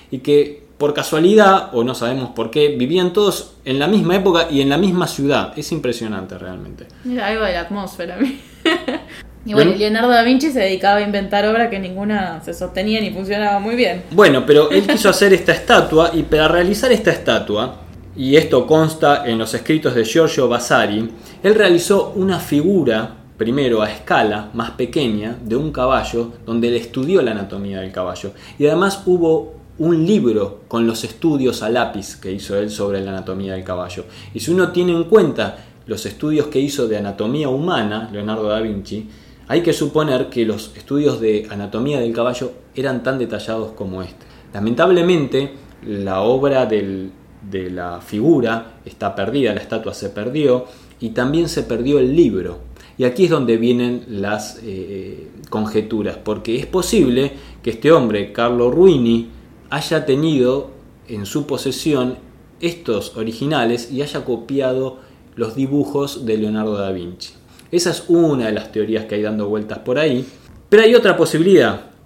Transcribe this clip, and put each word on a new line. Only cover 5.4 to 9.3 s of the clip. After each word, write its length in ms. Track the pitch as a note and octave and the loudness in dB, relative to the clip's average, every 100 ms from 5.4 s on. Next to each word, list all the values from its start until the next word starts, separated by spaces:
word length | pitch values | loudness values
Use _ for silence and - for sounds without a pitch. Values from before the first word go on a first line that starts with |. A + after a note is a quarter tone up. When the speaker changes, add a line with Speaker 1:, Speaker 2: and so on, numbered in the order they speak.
| F#2 - | -2 -8
Speaker 1:
Es 160 | - | -8
impresionante 680 | D#3+ B2 A2+ A2 G2 F#2 F#2 | -4 -4 -4 -6 -8 -10 -12
realmente. 480 | F#2 F#2 G2 - - - | -12 -14 -14 -18 -20 -14
Speaker 2:
Mira, 220 | B3 B3 G3+ | -8 -6 -4
algo 180 | A3 | -2
de 80 | G#3 | -2
la 60 | F3 | -4
atmósfera. 540 | E3+ G3+ F#3+ - F3 F#3 | -6 -8 -8 -10 -10 -4
<laughs> 60 | C4 C4+ - - D#4+ F4+ - C#4+ - - - | -4 -4 -14 -6 -2 -2 -4 -8 -10 -18 -20